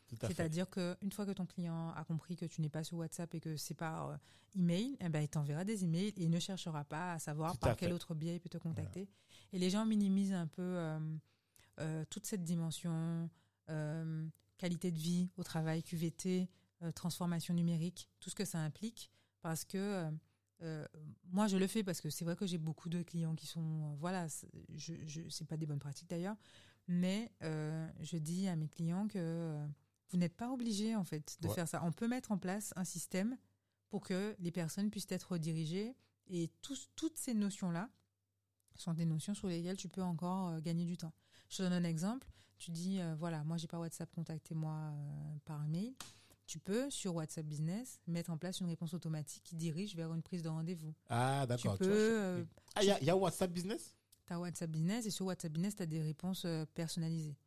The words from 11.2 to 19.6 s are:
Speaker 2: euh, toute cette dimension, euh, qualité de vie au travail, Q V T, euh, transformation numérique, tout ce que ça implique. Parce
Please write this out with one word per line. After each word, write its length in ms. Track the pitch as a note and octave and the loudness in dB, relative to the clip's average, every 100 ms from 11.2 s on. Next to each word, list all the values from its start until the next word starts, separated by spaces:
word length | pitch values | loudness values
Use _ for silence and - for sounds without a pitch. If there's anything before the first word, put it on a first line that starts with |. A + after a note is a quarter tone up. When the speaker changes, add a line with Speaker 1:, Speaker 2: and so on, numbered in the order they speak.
| - _ _ - - - | -8 _ _ -20 -14 -4
Speaker 2:
euh, 240 | D#3 D#3+ D3+ | -2 -2 -4
toute 160 | G#3 - | -6 -4
cette 180 | G3+ | -2
dimension, 840 | E3 E3+ E3 - E3+ D#3+ E3 E3 E3 - _ _ - | 0 2 0 -2 0 0 0 0 -2 -8 _ _ -6
euh, 580 | D#3 D3+ D#3+ D#3+ D#3+ D#3 - _ - | -2 0 -2 -2 -2 -4 -8 _ -4
qualité 340 | F3 E3 F3+ | -2 0 0
de 60 | D#3+ | 0
vie 320 | E3 F3 F3+ - | 2 4 2 -2
au 60 | |
travail, 400 | - D#3+ D#3+ E3 | -2 0 2 0
Q 120 | - E3 | 0 0
V 140 | E3 | 0
T, 380 | - F#3 F#3 F3+ - _ - | 0 0 2 0 -4 _ -8
euh, 100 | E3 | -6
transformation 640 | - E3+ - F3 E3 E3 | -2 -4 0 0 0 2
numérique, 560 | F3 E3+ E3 F3 - - - | 4 4 4 0 -4 -16 -14
tout 120 | F#3 | -10
ce 40 | - | -4
que 100 | F#3+ | -2
ça 120 | E3 | 0
implique. 540 | D#3 - A3+ - - _ _ _ | -2 -4 -8 -8 -16 _ _ _
Parce 220 | E3 D#3+ | -4 -4